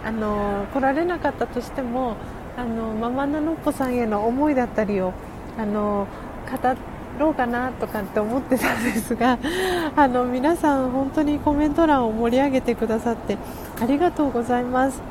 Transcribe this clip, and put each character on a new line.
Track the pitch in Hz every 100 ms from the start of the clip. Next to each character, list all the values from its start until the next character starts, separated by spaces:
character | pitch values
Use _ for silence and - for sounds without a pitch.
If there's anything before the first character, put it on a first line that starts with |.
あ | 220
の、 | 220 214 208 202 202 202
来 | 269
ら | 269
れ | 277
な | 349 339
か | 294
っ |
た | 269 -
と | 247
し | 226
て | -
も、 | 247 247 247 202 - - - -
あ |
の、 | 240 226 220
マ | 220 233
マ | 262 285
ナ | 302
ノ | 302
ッ | 320
ポ | 302
さ | 285 262
ん |
へ | 247 226
の | 208 226
思 | 254 302
い |
だ | 262
っ | 240
た | -
り | 202 196
を、 | 185 - - - - -
あ | 208
の、 | 214 208 202 196 - - - -
語 | 262 254 254 - - - -
ろ | 311
う |
か | 285 240
な | 240 254
と | - 220
か | 214
っ |
て | 196 214
思 | 214 254
っ |
て | 254 262
た | 262 233
ん |
で | 240
す | 220 -
が、 | 233 247 240 277 359 381
<laughs> | 359 311
あ | 285 269
の、 | 247
皆 | 247 254 285 339
さ | 311 277
ん | 262
本 | 254 269
当 | 311
に | 294 294
コ | 302
メ | 285 302
ン |
ト | 285 320
欄 | 277 226
を |
盛 | 220 233 247
り |
上 | 277
げ | 262
て | 247
く | 226 220
だ | 220
さ | 240
っ | 220
て | - 202 - - - -
あ |
り | 233 285
が | 349
と | 339
う | 285
ご | 240
ざ | 233 247
い |
ま | 247 254 269
す。 | 254 -